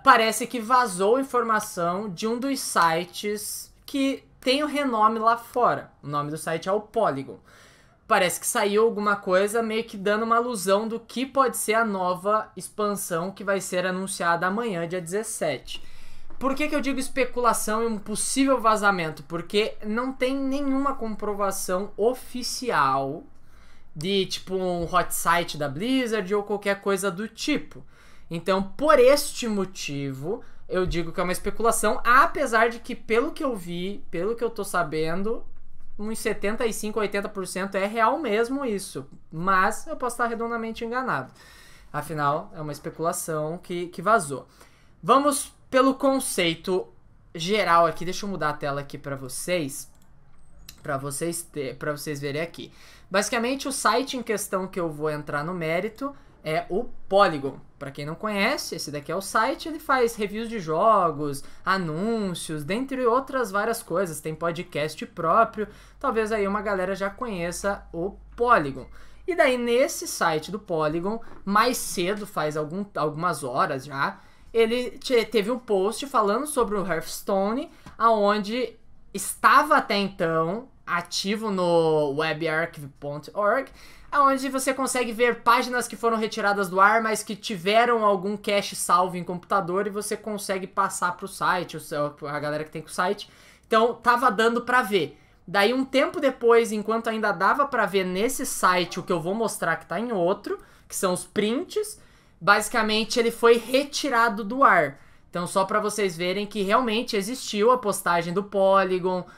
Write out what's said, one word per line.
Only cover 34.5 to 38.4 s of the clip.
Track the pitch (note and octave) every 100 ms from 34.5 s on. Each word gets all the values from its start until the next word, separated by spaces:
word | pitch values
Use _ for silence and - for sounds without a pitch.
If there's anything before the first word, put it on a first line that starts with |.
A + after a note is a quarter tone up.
tô | A3
sabendo, | G3 F#3 D3+ D#3 D#3+ E3+ G3+ B3+ - - - - - -
uns | G#3 A3
setenta | A#3+ - G3 A3+ A#3+
e |
cinco, | G3+ G#3 G#3+
oitenta | G3+ G3+ G3+
por | G3+ F3+
cento | F#3 G3 G3
é | G3+
real | A3+ A3+ D4
mesmo | C#4+ G#3